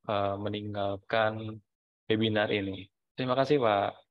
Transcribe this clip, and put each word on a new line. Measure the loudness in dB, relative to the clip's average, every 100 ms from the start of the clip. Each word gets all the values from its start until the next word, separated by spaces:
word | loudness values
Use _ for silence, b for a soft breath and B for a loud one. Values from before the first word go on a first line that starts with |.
| -4
eh, | -2 0 -2
meninggalkan | -4 -6 -6 -4 -4 -4 -2 0 0 -2 -10 -12 _ _ _ _ -2
webinar | 2 2 2 2
ini. | 0 -2 -8 -14 _ _
Terima | -6 -2 0
kasih, | 4 4
Pak. | 4 2 0 -4 _